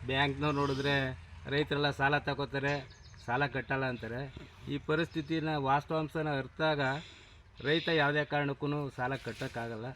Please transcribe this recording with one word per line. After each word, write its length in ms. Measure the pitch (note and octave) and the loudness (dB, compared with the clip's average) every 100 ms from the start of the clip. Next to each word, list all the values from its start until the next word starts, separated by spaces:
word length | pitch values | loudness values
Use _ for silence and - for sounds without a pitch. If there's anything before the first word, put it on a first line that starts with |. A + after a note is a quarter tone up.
| B2+ | -2
ಬ್ಯಾಂಕ್ನವ್ರು 480 | C3+ C#3+ C3+ D3 C#3 | 2 2 2 2 2
ನೋಡಿದ್ರೆ 340 | C#3+ C3+ C#3 C#3 C3 C3 - - - | 2 2 2 2 2 -4 -12 -14 -2
ರೈತರೆಲ್ಲ 360 | C#3 D3+ C#3+ D3 C3+ | 0 0 2 0 2
ಸಾಲ 160 | C#3 D3 C#3+ | 4 4 2
ತಗೋತಾರೆ, 480 | C#3 C#3 C#3 C3+ C#3+ C#3 - - - - | -2 -2 0 0 -2 -4 -16 -20 -14 -2
ಸಾಲ 160 | B2 C#3+ | 0 2
ಕಟ್ಟಲ್ಲ 320 | C3+ A#2+ C3+ C3+ | 0 -2 0 0
ಅಂತಾರೆ. 280 | A#2+ A2+ A#2+ C3+ - - - C3 | -2 -6 -6 -8 -10 -16 -14 -6
ಈ 20 | C#3+ - | -6 0
ಪರಿಸ್ಥಿತಿನ, 640 | D#3 E3 E3 D3 D#3+ D3+ D3+ C3+ | 0 2 -2 -2 -2 0 0 4
ವಾಸ್ತವಾಂಶನ 640 | C#3+ C#3+ D#3+ D#3 E3 D3+ C#3 | 2 2 -2 0 -2 0 -2
ಅರ್ಥಾಗ 400 | B2+ - D#3 D3+ C3 C#3 E3 - - - - - C3 | -4 0 2 4 2 0 -6 -18 -20 -20 -20 -6 0
ರೈತ 200 | D#3+ D#3 E3 | 2 4 4
ಯಾವುದೇ 220 | C#3+ D3 D3 | 4 4 2
ಕಾರಣಕ್ಕೂ 340 | D3 C#3+ C#3 D3 D3 C#3 - | 2 0 0 0 0 -2 -2
ಸಾಲ 140 | B2+ C3+ - | -2 -2 -6
ಕಟ್ಟೋಕ್ಕಾಗಲ್ಲ. 600 | G#2+ C3+ A#2+ A#2 A2+ A#2+ | -6 -6 -4 -6 -6 -8